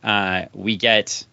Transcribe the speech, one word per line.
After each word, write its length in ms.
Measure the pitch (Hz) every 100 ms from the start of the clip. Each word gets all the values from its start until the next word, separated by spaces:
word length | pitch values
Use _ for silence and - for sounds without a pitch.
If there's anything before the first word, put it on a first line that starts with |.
Uh, 440 | 110 104 95 92 -
we 220 | 101 98 107
get 480 | 117 110 - - -